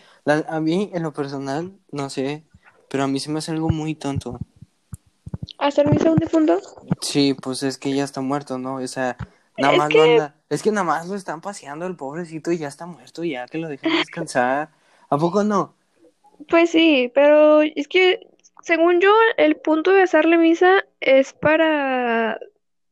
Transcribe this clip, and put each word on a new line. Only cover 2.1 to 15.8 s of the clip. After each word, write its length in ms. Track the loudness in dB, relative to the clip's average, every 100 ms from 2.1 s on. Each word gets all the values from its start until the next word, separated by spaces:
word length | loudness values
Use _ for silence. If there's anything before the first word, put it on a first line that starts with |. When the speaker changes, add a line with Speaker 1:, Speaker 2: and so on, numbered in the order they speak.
| -6 -6 -8 _ _ _ _ _
Speaker 1:
pero 140 | -4
a 40 | -2
mí 120 | -4
se 100 | -6
me 80 | -8
hace 120 | -6
algo 180 | -6 -4
muy 260 | -4 -4 -6
tonto. 440 | -6 -8 -8 -12 -16 _ -20 _ _ -20 _ _ -18 -16 -16 -4
Speaker 2:
¿Hacer 300 | -2 0 2
misa 200 | 2 4
a 40 |
un 40 | 2
difunto? 380 | 2 0 2 0 -4 -20 -8 -8
Speaker 1:
Sí, 320 | -4 0 0 -2
pues 280 | -6 -6
es 140 | -6 -6
que 160 | -4
ya 100 | -4
está 180 | -4 -6
muerto, 360 | -4 -6 -6 -10
¿no? 180 | -8 -8
O 120 | -8
sea, 300 | -4 -6 -6 -14 _ _ -2
nada 160 | 2
Speaker 2:
Es 40 | 2
Speaker 1:
más 140 | 4
lo 120 | 4
Speaker 2:
que 80 | 6
Speaker 1:
anda... 240 | 4 0 _ _
Es 140 | -4
que 80 | -2
nada 140 | 0 -2
más 220 | -4 -6
lo 80 | -10
están 260 | -10 -12
paseando 440 | -12 -14 -14 -10 -10
el 100 | -10
pobrecito 560 | -10 -10 -12 -10 -6
y 60 | -6
ya 100 | -6
está 180 | -12 -18
muerto, 380 | -18 -20 -10
ya 220 | -8 -8 -10
que 100 | -10
lo 100 | -10
dejen 240 | -8 -4
descansar. 800 | -4 -4 -10 -4 0 0 0 -4 _ _ _ _
¿A 80 | -2
poco 260 | 0 0
no? 320 | 0 -2 -4 _